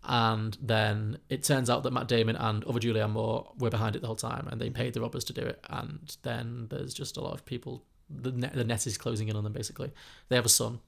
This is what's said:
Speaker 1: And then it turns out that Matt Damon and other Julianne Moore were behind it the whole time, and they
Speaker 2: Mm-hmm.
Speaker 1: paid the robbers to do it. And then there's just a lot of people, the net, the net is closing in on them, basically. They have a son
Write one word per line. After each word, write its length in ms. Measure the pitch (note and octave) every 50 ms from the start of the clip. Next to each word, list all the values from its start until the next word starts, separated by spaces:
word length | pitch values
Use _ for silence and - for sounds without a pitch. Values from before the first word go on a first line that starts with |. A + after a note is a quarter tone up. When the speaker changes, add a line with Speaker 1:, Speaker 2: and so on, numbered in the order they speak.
| -
Speaker 1:
And 540 | - B2+ A#2+ A#2 A2+ A2+ A2 A2 A2 G#2+ -
then 560 | - A2+ A2+ A2 G#2+ G#2+ G#2+ G#2+ G#2+ G#2+ A2+ D3 - -
it 140 | C#3 C3 -
turns 260 | - D3 C3+ B2+ A#2
out 140 | A#2+ - -
that 80 | B2+
Matt 160 | B2+ B2 A2+ A2
Damon 280 | B2+ A#2 A2+ A2+ A2+
and 280 | - A#2+ A2 G#2+ G#2+ A2
other 140 | - A#2+ A#2
Julianne 320 | A2 A#2 A2+ G#2+ G#2+ G#2+
Moore 400 | G#2+ A2 A2 A2+ A2 A#2 - - - -
were 120 | B2+ A2+
behind 260 | A2+ A2 A2 A2 G2+
it 60 | -
the 60 | - A#2
whole 80 | A2 -
time, 300 | - A#2 A#2+ - C3+ C3+
and 80 | - A2+
they 60 | A#2 A2+
Speaker 2:
Mm-hmm. 80 | A#2+
Speaker 1:
paid 180 | A#2+ B2+ B2+ A#2+
the 80 | B2
robbers 220 | A2+ A#2+ - C3+ -
to 80 | - C3
do 80 | -
it. 220 | B2 A#2+ - - - -
And 460 | - - - - - - - D3 - - _
then 440 | B2+ A#2 A#2 A#2 A#2 A#2+ B2 A#2 A2+
there's 240 | - C3+ C3+ C3 A#2+
just 220 | - - - - -
a 40 |
lot 120 | - - -
of 120 | - -
people, 400 | - - A#2+ - - B2+ B2 - _ _ _ _ _
the 220 | D3 C3+ B2 C3 B2+
net, 200 | B2 B2 C3 -
the 80 | C#3 A#2+
net 200 | A2+ A#2 A2 - B2
is 100 | G#2+ -
closing 320 | - A#2+ A#2 G#2+ A2 G#2+
in 80 | A2 G#2+
on 60 | G#2+
them, 80 | G#2+ G#2+
basically. 380 | - - - - - C3+ C3 C#3+ - - - - - - -
They 80 | B2+
have 100 | B2 A#2+
a 40 | B2
son 300 | - - B2 A2+ A#2 A#2 -